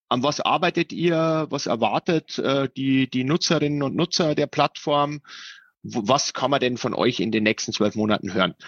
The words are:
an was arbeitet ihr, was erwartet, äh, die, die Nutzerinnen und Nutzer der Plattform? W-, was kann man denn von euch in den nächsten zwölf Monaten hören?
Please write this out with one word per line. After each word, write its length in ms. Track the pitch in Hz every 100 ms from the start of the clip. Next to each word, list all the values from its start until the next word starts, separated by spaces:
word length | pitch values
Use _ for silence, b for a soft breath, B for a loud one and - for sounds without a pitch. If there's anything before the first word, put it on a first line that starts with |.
| -
an 100 | 127
was 180 | 139 -
arbeitet 520 | - 147 175 170 165
ihr, 540 | - 170 160 160 160 151
was 180 | 143 -
erwartet, 720 | 117 110 135 - 160 - -
äh, 300 | 117 139 135 -
die, 320 | 135 135 131
die 160 | 127
Nutzerinnen 580 | 131 170 - 156 147 147
und 140 | 139 -
Nutzer 380 | 175 - 160
der 120 | 151 147
Plattform? 760 | - 147 - - 147 143 147 B B B B B _
W-, 200 | 107 117
was 320 | 101 139 -
kann 160 | - 131
man 100 | 139
denn 160 | 127 123
von 160 | 123
euch 260 | - 104 127
in 140 | 101
den 120 | 110
nächsten 280 | 107 110 -
zwölf 220 | - 104
Monaten 400 | 107 107 104 95
hören? 200 | 92 90 -